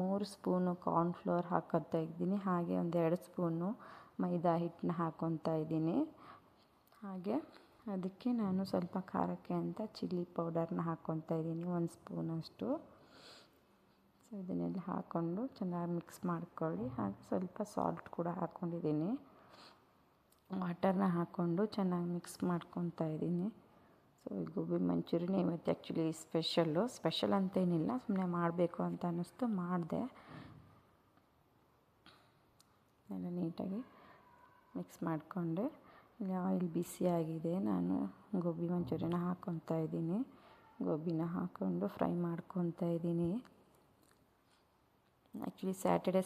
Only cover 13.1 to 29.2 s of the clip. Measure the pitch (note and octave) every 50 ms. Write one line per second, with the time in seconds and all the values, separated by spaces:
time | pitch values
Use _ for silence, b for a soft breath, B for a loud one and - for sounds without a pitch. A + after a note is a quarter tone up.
13.1 | B B B B B B B B B B _ _ _ _ _ _ _ _ _ _
14.1 | _ _ _ - A3 G3+ F#3 F3+ F3+ F3 E3+ F3 F3 F#3 E3+ F#3 F3+ F3+ F3+ -
15.1 | - F3 E3 E3 F3 G3+ B3 C4+ - - G3+ F3+ F3 F3 F3 E3+ F3 E3+ - -
16.1 | - - - F3+ E3+ E3 F3 - - - E3 D#3+ E3+ F#3 A3+ C4 C4 - G#3 G3
17.1 | G3 - - - A3+ F#3+ F#3 F3+ - - G#3 - - - - E3+ E3 E3 - -
18.1 | - - E3+ F3 E3+ F3+ F3 E3 - - F#3 E3+ E3+ E3+ E3+ D3+ D3+ D3+ D#3+ F#3
19.1 | B3+ C#4+ - B B B B B B B B B B B B B B B B _
20.1 | _ _ _ _ _ _ _ - F#3 F#3+ F#3 F3 F3 - - G3 F#3 F#3+ G3+ F#3
21.1 | E3+ E3+ E3+ - - - F3 E3+ E3 F3+ G#3+ G#3+ - - F#3+ F3+ F3+ F3 F3 F3
22.1 | F3 F3 - - - - F#3+ F3+ F3 E3+ - - - F3+ F3 E3+ - - E3 D#3+
23.1 | D#3 D#3 E3 D#3+ F3 F3 F3+ A3 - B B B B B B B B B B B
24.1 | B _ - - G3+ F#3+ E3 E3 D#3+ F#3+ E3 E3+ F3 F3 F3+ F3 F3 E3+ E3+ -
25.1 | - E3+ F3 F3 F#3+ F#3+ F3+ F3+ E3+ E3 - E3 E3 - - - - E3+ D#3+ D#3+
26.1 | D#3+ - - - - E3 D#3+ - - F3 E3 D#3+ D3+ E3+ A3+ B3+ - - - D#3+
27.1 | D#3+ - - G3+ G3+ G3 F#3+ F#3 - F#3+ F#3 F3 F3 D#3+ D#3+ F#3+ A#3+ B3+ - -
28.1 | G3 F#3 F#3 F3 F3 F3 F3 E3+ E3 F3 F3 E3+ - - F3+ F3 F3 F3 - F3
29.1 | E3+ E3+